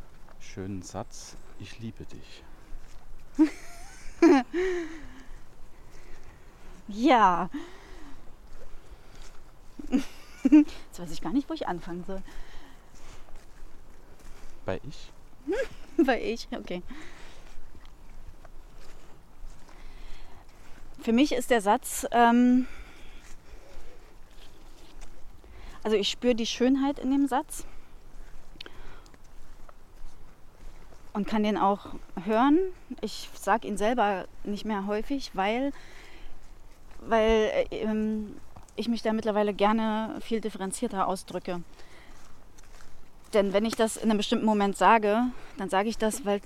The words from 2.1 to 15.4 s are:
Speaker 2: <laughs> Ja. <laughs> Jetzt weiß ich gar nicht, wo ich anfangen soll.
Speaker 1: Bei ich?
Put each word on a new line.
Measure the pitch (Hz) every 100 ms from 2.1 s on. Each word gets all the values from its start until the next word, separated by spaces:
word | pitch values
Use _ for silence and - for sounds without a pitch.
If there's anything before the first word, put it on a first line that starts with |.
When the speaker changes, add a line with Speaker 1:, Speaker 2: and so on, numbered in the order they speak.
| - - - - - - - - - - - - -
Speaker 2:
<laughs> | 302 - - - - - - - 339 277 - 339 381 349 320 320 262 254 - - - - - - - - - - - - - - - - -
Ja. | 202 277 247 196 175 180 294 349 - - - - - - - - - - - - - - - - - - - - - -
<laughs> | 285 - - - -
Jetzt | - 302 302 - - -
weiß | 175
ich | -
gar | -
nicht, | 254 -
wo |
ich | 320 -
anfangen | 175 - 175
soll. | 180 190 - - - - - - - - - - - - - - - - - - - - - - - - -
Speaker 1:
Bei | 92 139
ich? | - - - - -